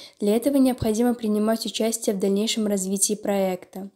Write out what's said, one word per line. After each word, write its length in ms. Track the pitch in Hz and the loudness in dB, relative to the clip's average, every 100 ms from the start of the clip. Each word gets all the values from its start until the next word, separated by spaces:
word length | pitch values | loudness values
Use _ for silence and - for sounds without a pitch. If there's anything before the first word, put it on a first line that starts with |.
| - - | -18 -4
Для 160 | 208 226 | 0 2
этого 220 | 285 277 | 2 4
необходимо 560 | 262 247 226 214 247 240 | 4 2 0 2 2 0
принимать 500 | 214 214 214 226 208 | 0 0 2 0 -2
участие 500 | - 220 226 - 196 | -2 -2 -2 -2 0
в 40 | |
дальнейшем 480 | 196 196 226 226 208 | 2 2 0 0 0
развитии 480 | 202 190 196 - 208 | 0 -2 0 0 -2
проекта. 760 | 208 196 190 180 - - 196 | -2 0 0 -4 -10 -14 -14